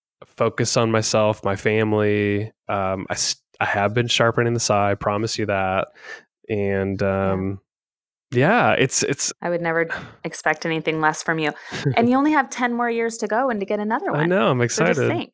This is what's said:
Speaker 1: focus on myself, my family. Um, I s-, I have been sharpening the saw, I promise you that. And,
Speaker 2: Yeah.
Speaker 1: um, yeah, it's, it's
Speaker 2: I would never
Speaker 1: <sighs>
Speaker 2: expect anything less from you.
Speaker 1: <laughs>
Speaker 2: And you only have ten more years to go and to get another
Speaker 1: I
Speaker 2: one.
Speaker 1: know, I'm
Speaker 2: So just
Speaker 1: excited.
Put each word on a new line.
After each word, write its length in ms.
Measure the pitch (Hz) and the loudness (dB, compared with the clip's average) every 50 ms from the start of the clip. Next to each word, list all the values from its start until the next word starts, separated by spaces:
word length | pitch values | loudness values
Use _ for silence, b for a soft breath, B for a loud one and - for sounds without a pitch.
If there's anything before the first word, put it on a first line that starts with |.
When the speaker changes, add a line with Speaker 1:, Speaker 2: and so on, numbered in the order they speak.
| _ _ _ - - | _ _ _ -20 -20
Speaker 1:
focus 520 | _ _ - 120 113 - - 123 - - 127 | _ _ 0 0 0 0 0 -2 0 2 2
on 140 | 117 113 | 2 2
myself, 520 | 113 110 107 - - 110 107 107 107 - - | 2 2 0 2 2 2 4 4 2 0 -2
my 120 | 101 98 | -4 -4
family. 960 | 98 - 110 107 110 110 107 107 107 107 104 104 104 104 101 101 101 107 110 - _ _ - | 0 0 0 2 2 2 2 2 2 2 2 2 2 2 0 0 -2 -2 -6 -10 _ _ -6
Um, 360 | 104 101 98 95 95 95 - - | -4 -2 -2 -2 -2 -4 -6 -6
I 40 | 101 | -6
s-, 220 | - - - - _ _ _ _ - | -4 -4 -4 -4 _ _ _ _ -4
I 60 | 107 | -4
have 280 | - - 104 101 104 107 | -2 0 0 0 0 2
been 140 | 123 120 120 | 0 0 0
sharpening 460 | - - 123 117 117 - 120 117 120 | 2 2 2 2 2 2 0 0 0
the 60 | 117 | 0
saw, 280 | - - 107 101 101 101 | 0 2 2 2 2 2
I 60 | 101 | 0
promise 420 | 101 - 107 101 101 113 113 - - | 0 -2 -2 -2 -2 -2 -4 -4 -4
you 80 | 110 101 | -2 -2
that. 420 | 101 95 95 95 92 95 - - B B B B B B B B _ _ _ - | 0 0 0 0 0 -2 -2 -4 B B B B B B B B _ _ _ -6
And, 500 | 110 101 101 98 98 98 95 98 98 95 | -4 -2 0 0 0 0 0 -2 -2 -2
Speaker 2:
Yeah. 300 | 101 98 95 98 98 95 95 | 0 0 0 0 0 0 0
Speaker 1:
um, 260 | 95 95 95 98 95 _ _ _ _ _ _ _ _ _ _ _ _ _ - | -2 -2 -4 -6 -8 _ _ _ _ _ _ _ _ _ _ _ _ _ -4
yeah, 420 | 120 120 131 165 220 247 165 117 107 | 0 2 2 4 4 4 4 2 4
it's, 300 | - 127 131 - - - | 4 2 2 0 0 -2
it's 280 | - 139 - - - - - | -2 -2 -2 -4 -8 -8 -6
Speaker 2:
I 80 | - 170 | -6 -4
would 120 | 175 170 | -4 -2
never 260 | 170 165 165 165 165 165 - - - | -2 -2 0 0 -2 -2 -4 -10 -12
Speaker 1:
<sighs> 180 | - - - - | -14 -18 -12 -12
Speaker 2:
expect 400 | 165 - - - 160 156 156 - | -10 -8 -4 0 0 0 0 -2
anything 340 | 170 160 160 156 165 156 160 | -4 -2 -2 -2 -2 -2 2
less 220 | 156 156 156 - - | 2 0 0 0 -2
from 160 | - 165 160 | -2 -2 0
you. 120 | 156 147 - B B B | 0 -2 -4 B B B
Speaker 1:
<laughs> 240 | B B B 143 123 | B B B 0 2
Speaker 2:
And 140 | - 233 240 | 2 2 4
you 80 | 254 262 | 4 4
only 140 | 277 302 | 2 2
have 180 | 311 294 254 - | 2 2 0 0
ten 240 | - - 254 240 240 | -2 -2 -2 -2 0
more 160 | 233 240 233 | 0 -2 -2
years 280 | 233 233 233 233 226 - | 0 0 -2 -2 -2 -4
to 80 | 226 202 | -4 -2
go 220 | 214 226 269 269 | 0 0 0 0
and 100 | 233 202 | 0 -2
to 40 | 196 | -2
get 140 | 190 214 208 | -2 -2 -2
another 300 | 208 214 220 269 392 370 | -2 -2 -2 -2 -2 -2
Speaker 1:
I 80 | - 147 | 0 0
Speaker 2:
one. 100 | - 170 | 2 2
Speaker 1:
know, 200 | 180 196 226 196 | 2 2 4 2
I'm 100 | 139 123 120 117 | 4 4 2 2
Speaker 2:
So 160 | - - 165 | 2 2 2
just 140 | 175 180 143 | 2 2 2
Speaker 1:
excited. 320 | 120 117 - 349 - - | 2 0 0 -2 -4 -8